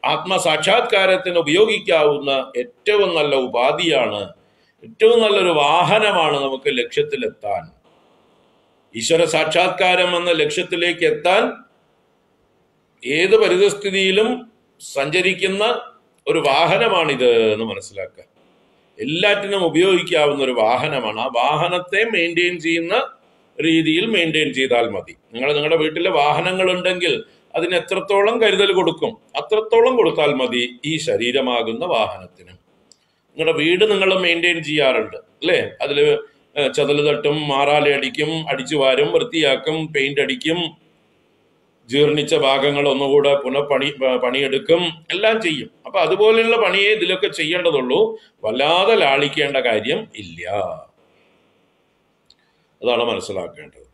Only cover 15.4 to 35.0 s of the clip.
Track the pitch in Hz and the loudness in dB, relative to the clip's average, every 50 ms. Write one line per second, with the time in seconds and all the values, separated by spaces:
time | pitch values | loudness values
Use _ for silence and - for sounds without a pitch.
15.4 | 190 190 190 196 208 233 240 - - - _ _ _ _ _ _ _ 139 156 165 | -4 -4 -2 -2 -2 -2 -2 -4 -8 -16 _ _ _ _ _ _ _ -2 -2 0
16.4 | 147 143 135 151 170 160 180 202 233 226 196 175 160 151 143 123 127 123 117 117 | 2 2 2 2 2 2 2 0 0 0 0 0 0 -2 -2 0 2 2 4 4
17.4 | 113 110 107 104 113 110 98 98 - - 101 98 92 87 _ 90 - _ _ _ | 2 2 0 -2 -4 -8 -8 -12 -14 -16 -14 -14 -14 -14 _ -20 -20 _ _ _
18.4 | _ _ _ _ _ _ _ _ _ _ _ - 107 131 156 175 196 208 202 202 | _ _ _ _ _ _ _ _ _ _ _ -10 -8 -6 -4 0 0 0 0 0
19.4 | 202 196 202 196 180 165 147 156 180 196 190 170 160 156 175 160 151 147 143 139 | -2 -4 -2 -2 -2 0 2 2 2 4 2 0 0 -2 0 2 2 2 0 0
20.4 | 135 127 123 120 110 110 120 131 135 156 147 131 120 107 107 110 120 135 120 117 | -2 -2 0 0 2 2 2 0 -2 -2 -4 -4 -4 -6 -6 -4 -6 -4 -2 0
21.4 | 123 135 151 151 165 175 180 180 175 - - 196 226 233 220 185 165 170 170 165 | 0 0 0 0 -2 -2 -2 -4 -6 -4 -2 -2 0 0 0 -2 -2 0 0 0
22.4 | 175 175 180 170 151 165 165 170 165 170 196 247 - - - _ _ _ _ _ | 0 0 -2 -4 -4 -2 -2 -2 -2 -2 -2 -2 -2 -4 -12 _ _ _ _ _
23.4 | _ _ _ - - 165 160 160 160 151 156 165 208 226 220 190 170 160 151 156 | _ _ _ -4 0 2 2 2 2 2 0 0 0 0 0 0 0 0 0 -2
24.4 | 156 143 127 131 131 123 120 120 120 107 101 92 - - - _ _ _ 110 117 | -2 -2 -2 -2 -2 0 2 0 0 0 -4 -8 -10 -12 -20 _ _ _ -10 -6
25.4 | 131 143 147 147 147 156 165 165 156 156 151 170 170 190 180 151 143 147 143 143 | -4 -2 -2 -2 0 0 0 0 0 -2 -2 -2 -2 0 0 2 2 2 0 0
26.4 | 175 180 185 185 185 185 180 180 175 185 185 180 175 170 131 - - _ _ _ | -2 -2 -2 0 0 0 0 0 -2 -2 -2 -2 -2 -2 -2 -4 -6 _ _ _
27.4 | _ _ - - 165 170 180 170 160 - 190 190 190 - 202 196 202 214 233 247 | _ _ -6 -6 -4 -2 -2 -4 -2 -2 -6 -6 -2 0 0 2 2 2 2 2
28.4 | 220 208 190 190 202 196 185 185 180 165 151 - 151 117 - _ _ _ _ 139 | 2 2 2 2 2 2 2 2 0 0 -2 -2 -6 -6 -6 _ _ _ _ -10
29.4 | 147 - 214 214 220 220 240 226 233 254 254 240 196 165 151 160 151 147 139 131 | -4 -2 -2 -2 0 2 4 4 4 4 4 4 2 2 2 2 0 0 0 0
30.4 | 127 120 120 123 120 123 - - - 147 160 151 156 - 104 98 120 120 120 135 | -2 -2 0 -2 -2 -2 -6 -8 -6 -4 -4 -4 -2 -2 -2 0 0 0 0 0
31.4 | 131 127 123 120 113 110 113 120 165 180 156 117 107 98 - 95 90 90 _ _ | 0 0 0 -2 -2 -4 -6 -6 -4 -2 0 0 0 -2 -4 -12 -16 -20 _ _
32.4 | 90 90 95 - _ _ _ _ _ _ _ _ _ _ _ _ _ _ _ 147 | -20 -20 -20 -20 _ _ _ _ _ _ _ _ _ _ _ _ _ _ _ -4
33.4 | 156 160 160 143 151 160 175 185 208 214 208 190 190 190 185 190 185 175 170 170 | -2 -2 0 0 0 0 2 2 2 2 2 2 2 2 2 2 2 0 0 2
34.4 | 170 175 170 165 160 143 151 151 143 131 127 117 | 2 0 0 0 -4 -2 0 2 2 2 2 0